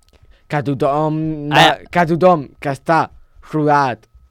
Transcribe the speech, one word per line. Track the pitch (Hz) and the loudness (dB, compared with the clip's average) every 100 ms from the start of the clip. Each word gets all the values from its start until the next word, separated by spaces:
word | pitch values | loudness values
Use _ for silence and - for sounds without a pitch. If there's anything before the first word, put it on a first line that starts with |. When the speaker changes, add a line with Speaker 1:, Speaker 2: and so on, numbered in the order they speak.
| _ _ - _ - | _ _ -20 _ -8
Speaker 1:
Que | 151 131 | -6 -4
tothom | 135 143 143 156 156 156 156 147 | -2 -2 0 -2 -2 -4 -6 -2
Speaker 2:
Ah. | 147 160 143 | 2 2 2
Speaker 1:
de, | - | -4
que | 175 170 | -2 0
tothom | 165 180 175 131 - | 2 2 2 -2 -10
que | 147 | -8
està | 135 - 160 131 - - - - | -6 -2 -2 -2 -8 -20 -20 -10
rodat | 156 147 143 135 113 _ _ _ | -4 0 2 0 -4 _ _ _